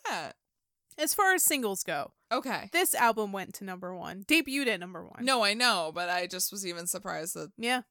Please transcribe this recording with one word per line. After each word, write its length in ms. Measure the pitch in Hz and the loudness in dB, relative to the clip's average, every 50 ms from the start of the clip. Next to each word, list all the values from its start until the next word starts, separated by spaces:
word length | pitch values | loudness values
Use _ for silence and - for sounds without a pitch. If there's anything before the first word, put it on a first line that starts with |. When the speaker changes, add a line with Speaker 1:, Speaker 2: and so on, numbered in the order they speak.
| - | -6
Speaker 1:
that. 300 | 453 240 175 156 113 - _ _ _ _ _ _ _ _ _ _ _ - - | -6 -4 -4 -6 -8 -10 _ _ _ _ _ _ _ _ _ _ _ -6 -4
Speaker 2:
As 160 | 302 302 - | -2 0 2
far 180 | - 403 381 370 | 4 4 4 6
as 100 | 339 - | 6 4
singles 400 | - 320 269 247 208 196 - - | 4 2 2 0 -2 -2 -2 -4
go, 300 | - 160 147 - - _ _ _ - | -4 -4 -4 -4 -6 _ _ _ -4
Speaker 1:
Okay. 380 | 226 262 - 262 208 151 - 202 - | -4 -2 -2 -2 -4 -4 -4 0 2
Speaker 2:
this 220 | 339 370 - - | 2 4 4 4
album 380 | - 233 233 220 220 214 202 196 | 4 4 4 4 2 0 -2 -2
went 220 | 190 185 - - | -6 -8 -8 -10
to 100 | - 202 | -12 -10
number 300 | 196 185 180 185 180 185 | -10 -10 -10 -10 -10 -10
one. 280 | 180 165 165 170 190 208 | -8 -10 -10 -10 -8 0
Debuted 420 | - 302 330 - 269 262 285 277 240 | 4 4 4 4 2 -2 0 0 0
at 100 | 214 175 | 0 -2
number 260 | 175 180 180 165 170 | -4 -10 -12 -12 -14
one. 180 | - - - 240 | -14 -10 -4 2
Speaker 1:
No, 180 | 262 262 240 214 | 2 4 4 4
I 120 | 202 208 | 4 4
know, 360 | 226 247 247 214 180 165 156 160 | 4 4 4 4 4 2 -2 -2
but 160 | 175 175 175 | -2 -2 0
I 160 | 180 180 180 | 0 0 0
just 260 | 180 185 185 185 - 196 | -2 -2 -2 -2 -2 -2
was 140 | 202 196 | -4 -6
even 200 | 180 175 170 175 | -6 -6 -6 -4
surprised 460 | 180 - 185 196 185 170 156 160 180 - | -4 -4 -4 -4 -6 -6 -4 -4 -6 -6
that 160 | 165 156 180 - | -8 -8 -10 -8
Speaker 2:
Yeah. 240 | - 226 240 254 254 - _ | -4 -2 0 0 0 -2 _